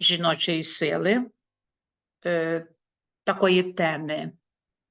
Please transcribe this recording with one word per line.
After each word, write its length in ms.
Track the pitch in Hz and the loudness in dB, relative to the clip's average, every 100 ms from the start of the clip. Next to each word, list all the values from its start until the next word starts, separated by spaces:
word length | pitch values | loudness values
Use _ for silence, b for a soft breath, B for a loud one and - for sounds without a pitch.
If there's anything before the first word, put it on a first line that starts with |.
жіночої 600 | - 175 170 156 - 165 | 0 2 0 0 -2 -2
сили, 640 | 160 - 151 165 165 240 247 - _ _ _ _ _ _ _ _ 175 | -2 -2 -2 0 2 2 0 -10 _ _ _ _ _ _ _ _ -4
е, 400 | 170 165 165 165 _ _ _ _ _ | -2 -2 -4 -6 _ _ _ _ _
такої 480 | - 196 196 185 180 | -4 2 4 4 2
теми 600 | 180 165 151 151 156 165 - _ _ _ _ _ | 0 -2 -2 -4 -6 -8 -12 _ _ _ _ _